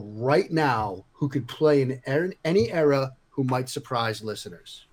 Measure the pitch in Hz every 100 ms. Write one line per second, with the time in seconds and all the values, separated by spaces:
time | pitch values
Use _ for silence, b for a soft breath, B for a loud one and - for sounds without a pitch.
0 | 104 104 127 151 196 160 147 117 107 92
1 | - - 147 139 127 - 156 143 131 127
2 | - 143 180 - 160 185 226 175 147 139
3 | 135 131 _ - 131 127 131 - - 123
4 | 113 110 107 101 - 85 - - -